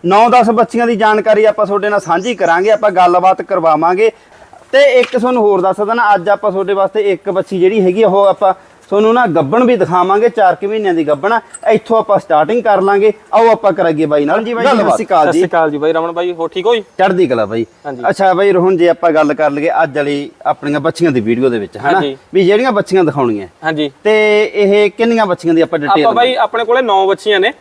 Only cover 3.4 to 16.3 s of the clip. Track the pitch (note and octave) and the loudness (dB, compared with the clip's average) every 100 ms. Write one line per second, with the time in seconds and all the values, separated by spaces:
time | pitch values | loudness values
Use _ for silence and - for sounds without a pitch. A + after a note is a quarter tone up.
3.4 | F3 F#3 E3 D3+ E3+ F#3 A3 - _ - | -2 -2 0 2 0 2 0 -2 _ -20
4.4 | - - - C4 C#4+ B3 - B3+ B3 B3 | -20 -20 -2 2 4 2 0 -2 -2 0
5.4 | G#3 G3 F3+ F#3 G#3 A#3 G#3+ G3+ E3+ G3+ | 2 2 0 -2 -2 0 2 0 0 0
6.4 | G#3 F#3+ F#3+ G3 F#3+ G#3+ G3+ F#3 G3 F#3+ | -2 -2 -2 -2 -2 0 -2 -2 -4 -6
7.4 | - F#3+ F#3 A3 F#3 F#3+ G#3+ F#3+ G3+ F#3+ | -4 0 0 2 0 2 2 4 2 2
8.4 | G3 F#3 - _ _ G3+ A3 A#3+ A#3 E3 | -2 -2 -10 _ _ 0 2 2 0 0
9.4 | C#3 A3 A#3 A#3+ D#3+ F3+ F3+ G3+ A3+ A3 | 0 0 2 0 0 0 0 0 0 2
10.4 | F#3+ F3 G3+ A3 G3+ E3 D3 D3 G3 A3+ | 0 0 -4 -4 -2 -2 -2 -2 -2 -4
11.4 | - - - A3 - A3+ G#3+ G3 - D3+ | -6 -6 -2 -2 0 -2 0 -2 0 0
12.4 | D#3 A#3 A3 G3 G3 G3+ G#3+ G3+ - G#3+ | 0 -2 0 0 2 2 0 -2 -2 2
13.4 | A3+ A3 G#3 G3 E3+ D3+ D#3 D3 D3 G3 | 2 2 0 0 -2 0 0 0 0 -2
14.4 | A3+ A#3 B3+ A#3+ G3 A3 A3 F#3 F#3+ D#3+ | -2 -2 0 2 2 0 0 2 2 2
15.4 | F3+ E3+ D#3+ D3 D#3 D#3+ E3+ E3+ F3+ | 0 0 0 0 -2 -2 -4 -6 -6